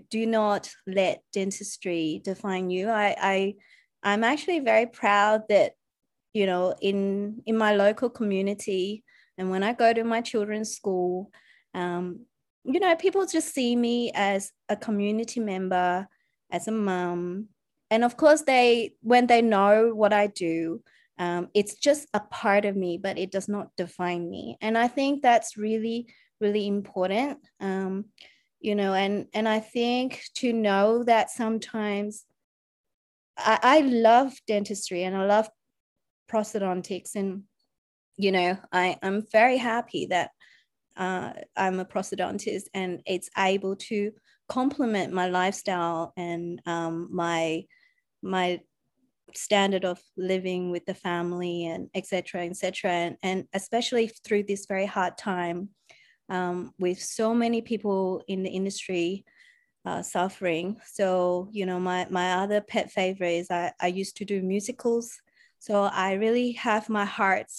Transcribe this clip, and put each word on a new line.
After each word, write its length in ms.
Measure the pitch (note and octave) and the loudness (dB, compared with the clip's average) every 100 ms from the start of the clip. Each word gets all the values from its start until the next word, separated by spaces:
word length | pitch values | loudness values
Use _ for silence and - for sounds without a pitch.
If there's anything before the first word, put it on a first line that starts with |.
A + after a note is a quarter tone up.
| - | -4
do 140 | A3 | -4
not 460 | A3+ A3 G#3+ G3+ - - - | 0 2 2 0 -4 -14 -4
let 360 | F#3+ F#3 - _ | 0 0 -2 _
dentistry 920 | G3+ G3 - G3+ - F#3+ E3+ D#3+ F#3 | -4 -4 -4 -12 -10 -4 -2 -2 -4
define 460 | - F#3+ G3+ F#3 F3+ | -6 -6 -4 -4 -2
you. 180 | F#3 G3+ | -2 0
I, 260 | A3 G3+ - | 2 2 2
I, 340 | G3 F#3+ G3 G3+ _ _ _ _ | 0 2 0 -4 _ _ _ _
I'm 220 | G3+ G#3 | 0 2
actually 360 | A3+ D4 - E4+ | 2 0 0 0
very 260 | B3 A3 A#3 | 4 4 4
proud 560 | - G#3+ G3+ G#3 A3 G#3+ | 0 4 6 6 2 4
that, 240 | G3+ D3 - _ _ _ _ _ | 4 4 0 _ _ _ _ _
you 140 | A3 F#3+ | 0 2
know, 280 | F3+ F3+ - | 2 0 0
in, 640 | G3 G3 G3 G3 G3+ A3+ - | 0 0 0 -2 -4 -8 -2
in 120 | A3 | 2
my 160 | G#3+ | 4
local 340 | G#3 G3+ G#3+ B3 | 6 4 4 -2
community, 960 | - G#3+ F#3+ G3 G#3 - F#3+ F#3 G#3+ - _ _ - | -2 -2 0 0 -2 -4 -2 -2 -6 -12 _ _ -6
and 140 | F#3 | -4
when 120 | F#3+ | 0
I 100 | G3+ | 0
go 200 | A#3+ A#3 | 4 4
to 120 | A3+ | 4
my 160 | A3+ A3+ | 0 -2
children's 540 | A#3+ A3+ G#3 G#3+ G#3+ | -2 -2 -2 -4 -6
school, 560 | - G3+ F#3 F3+ F#3 G3+ - _ _ _ | -6 -4 0 0 -2 -8 -18 _ _ _
um, 460 | F#3 F3+ F3 F3+ F3 - _ _ _ | -6 -4 -4 -6 -10 -16 _ _ _
you 160 | - D#4 | -4 0
know, 140 | F#4 E4 | 2 2
people 300 | F#4+ G4 F4 | 2 0 0
just 280 | E4 - | -2 -2
see 200 | - A#3+ | -2 0
me 380 | A#3+ A#3 A#3+ A#3+ | 2 2 0 -2
as 380 | - G3+ G3 G3 - - | 0 0 0 -4 -14 -6
a 80 | G#3 | -4
community 640 | - G#3 G3+ A3 A3+ A#3+ | -2 -2 0 -2 -2 -4
member, 680 | G#3+ F#3+ F#3 F3+ F3+ F3+ G3 _ _ _ _ | -4 -4 -2 0 2 0 -4 _ _ _ _
as 180 | G3+ G#3 | -8 -4
a 40 | |
mom. 760 | A3 G3+ F3+ F3+ F3 F3 F#3 G#3+ _ _ _ _ | -2 0 0 -2 -4 -4 -8 -10 _ _ _ _
And 140 | A3 | 2
of 120 | A#3+ - | 2 6
course, 260 | D#4 D4+ | 6 6
they, 520 | D4+ C4 A#3+ A#3 A3 - | 6 6 6 4 0 -6
when 260 | A3+ B3 A#3+ | 4 6 8
they 160 | A#3 | 6
know 520 | A#3 G3+ G3+ G#3+ A#3 | 6 6 6 6 6
what 180 | A3 G#3 | 4 4
I 140 | G#3 G#3 | 4 2
do, 560 | - E3+ E3 E3 - - _ _ - | 0 -2 0 -2 -6 -12 _ _ -6
um, 300 | F3 F3 F3+ | -4 -2 0
it's 200 | G#3 G3+ - | 0 0 0
just 300 | C#4+ D4 - | 2 2 0
a 60 | G3+ | -4
part 440 | G#3 - G#3+ G3+ | -4 -2 2 4
of 120 | G#3 G3 | 2 -2
me, 220 | F3+ E3+ | -2 -4
but 200 | G3 - | -6 -4
it 140 | F#3+ | -4
does 160 | G3 F#3+ | -4 -4
not 260 | G3+ - - | -6 -8 -8
define 520 | E3+ - F3 F3 E3+ | -10 -4 -4 -4 -6
me. 280 | F#3+ - - | -8 -12 -6
And 160 | G#3+ A3+ | -2 2
I 120 | A#3+ | 2
think 340 | C#4 C4+ C#4+ | 0 -2 2
that's 340 | C4+ A#3 - G#3 | 4 4 2 -6
really, 560 | G#3+ A3 A3+ A#3 A#3 _ _ _ | -4 -2 -2 -6 -8 _ _ _
really 260 | G#3 G#3 G3+ | -2 0 0
important, 720 | G3+ G3 F#3+ F#3 G3+ C#4+ - _ _ | -2 -4 -4 0 0 -2 -6 _ _
um, 440 | G3 F#3+ F#3+ F#3+ G#3 _ - _ _ _ | -6 -4 -4 -6 -10 _ -20 _ _ _
you 140 | G#3+ | -4
know, 180 | G#3 G3 | 0 0
and, 340 | F#3+ G3 G3+ - | 0 0 -2 -4
and 160 | G#3+ A3 | -2 0
I 120 | G#3+ | 0
think 640 | A3 B3 A#3+ B3 B3+ - - | -2 -2 0 0 -2 -8 -14
to 180 | - B3 | -4 -2
know 500 | A3+ G#3 G3 G#3 A#3 | 2 2 4 4 4
that 260 | A#3 A3+ - | 2 2 0
sometimes 920 | - A3 A3+ - A3 G#3 G3+ G#3 G#3+ _ _ _ _ _ _ _ _ _ _ _ - | -2 -2 -2 -4 -6 -4 -4 -6 -10 _ _ _ _ _ _ _ _ _ _ _ -4
I, 220 | - A3 | 2 4
I 180 | A#3+ D#4 | 6 6
love 540 | C#4 A#3+ A3 A#3 C4+ - - | 6 6 8 8 6 -4 -2
dentistry 580 | G#3 G3+ G3 - F3 | -2 -2 -8 -6 -4
and 120 | F#3 F#3+ | -2 0
I 80 | |
love 240 | G3 G#3 A3 _ _ _ _ _ _ _ _ | 4 4 2 _ _ _ _ _ _ _ _
prosthodontics, 840 | A3 G#3 G#3+ F#3+ F3+ F3+ F#3+ - | -4 -4 -4 -4 -4 -6 -10 -8
and, 300 | G#3 G3 F#3+ - _ _ _ _ _ _ - | -6 -6 -6 -14 _ _ _ _ _ _ -2
you 140 | G3 | 2
know, 260 | F#3+ F3 F#3+ - | 4 2 -2 -2
I, 280 | F3+ F3+ - | 0 0 0
I'm 220 | F#3+ G3+ G#3+ | -4 -4 2
very 240 | G#3+ B3 B3+ | 4 6 4
happy 500 | A#3 A3+ A#3+ E3+ - | 0 -2 -4 -6 -2
that, 240 | F3+ D3 - _ _ _ _ _ - | -2 -2 -8 _ _ _ _ _ -8
uh, 360 | F#3 F#3 F#3 - - - | -4 -4 -6 -12 -10 -2
I'm 240 | F#3+ F#3 | -2 -2
a 40 | |
prosthodontist 800 | F#3 - - F#3+ F3+ G3+ - F#3+ - | -4 -6 -4 -6 -4 -4 -6 -8 -8
and 260 | G3 F#3 F3 - | -8 -6 -6 -6
it's 240 | F3+ - - | -6 -6 -2
able 380 | F#3+ G3 F#3+ G3 | 0 0 -2 -8
to 360 | - G#3+ G#3 G#3+ _ _ - | -6 -4 -4 -8 _ _ -8
complement 640 | B3+ C4 C4+ A#3+ G#3 F3 | -2 -2 0 -2 0 -2
my 160 | F#3 F3+ | -2 0
lifestyle 840 | F3+ F#3 F#3+ - F3+ E3+ E3 E3 - | 2 0 -2 -4 -2 0 -2 -6 -8
and, 440 | F3 E3+ F3 F3 F3 | -6 -6 -6 -8 -6
um, 420 | E3+ E3 E3 F3 | -4 -4 -6 -6
my, 540 | F3+ E3+ E3 E3 D#3+ F#3+ _ _ _ _ _ | -4 -2 0 0 -4 -8 _ _ _ _ _
my 380 | F#3+ F#3+ F3+ F3 - _ _ _ _ _ _ | -4 -2 0 -4 -10 _ _ _ _ _ _
standard 500 | - - G3+ G3 F#3+ | -16 0 2 4 2
of 160 | F#3 F3 _ - | -2 -4 _ -8
living 540 | F#3 F#3+ F#3 F3+ F3+ | -2 -2 -2 -4 -2
with 140 | F3 F#3 | -4 -6
the 80 | |
family 720 | F#3+ F#3 F3 F3 F3 F3+ F3 E3+ | -8 -4 -2 -2 -4 -4 -4 -6
and 220 | F3 - | -8 -8
et 120 | F#3+ F#3 | -10 -4
cetera, 380 | F#3 - F#3 | -6 -4 -8
et 120 | E3+ F#3+ | -8 -6
cetera. 340 | F#3 F#3+ G3 | -6 -4 -2
And, 260 | F3 E3+ - | -2 -2 -4
and 220 | F#3+ F#3+ - | -4 -4 -4
especially 560 | G3 - A#3 A#3+ A#3+ A3+ | -8 -4 -2 0 0 -2
through 360 | - - G#3 | -4 -2 -2
this 220 | G3+ G3 - | 0 -6 -4
very 200 | F#3+ G3 | -4 -2
hard 300 | G3 F3+ F#3 | -2 -2 -2
time, 520 | G#3+ F3+ F3 F3 G3+ - _ - _ _ - | -6 -4 -4 -6 -8 -16 _ -20 _ _ -8
um, 440 | F#3 F3+ F3+ F3+ - | -4 -4 -4 -8 -4
with 220 | F3+ F#3+ | -4 -4
so 320 | - - A3 | -8 -2 0
many 280 | A#3 A#3 A#3 | 2 2 0
people 600 | A3+ A3 G#3 F#3+ F#3+ F#3 - | -2 -4 -2 0 0 -4 -6
in 140 | F#3+ | -4
the 80 | F#3+ | -4
industry, 760 | F#3 G3 G3 - F#3 E3+ G3 - _ - _ _ _ F#3 | -4 -4 -6 -6 -2 -2 -4 -12 _ -20 _ _ _ -8
uh, 160 | F3 | -8
suffering. 760 | - F3+ F#3+ - F#3 E3 F3+ A3 | -4 -2 -2 -2 -2 -2 -4 -10
So, 640 | - - F#3+ F#3 F3+ F3+ G3 | -12 -2 0 2 2 0 -4
you 120 | G#3+ | -6
know, 160 | F#3 F3+ | -4 -2
my, 260 | F#3 F3+ F3+ | -2 -2 -2
my 220 | F#3 F3+ F3+ | -2 0 0
other 180 | G3+ G#3 | 0 -2
pet 300 | G#3 A3 F#3 | 0 -4 -2
favorite 440 | - F#3 F#3+ F3 | -2 -2 -2 -2
is 160 | E3+ F3+ | -2 -2
I, 220 | F3 E3+ - | -4 -4 -4
I 60 | F3+ | -4
used 300 | F#3 G3 - | -2 -6 -8
to 60 | |
do 180 | G3 G3+ | -6 -4
musicals. 720 | F#3 G3+ G3+ B3 A#3+ A#3 A#3 - _ _ _ _ | -2 -2 -4 -4 -2 -2 -4 -14 _ _ _ _
So 240 | - G3+ | -2 0
I 300 | G3+ F#3+ F#3+ | 2 0 -2
really 380 | G3 A3 A#3+ B3 | 0 0 2 0
have 360 | A#3 B3 G#3+ A3 | -2 0 0 0
my 160 | G#3 | -2
heart 420 | G3+ - G3 F#3+ - | -2 0 2 2 -2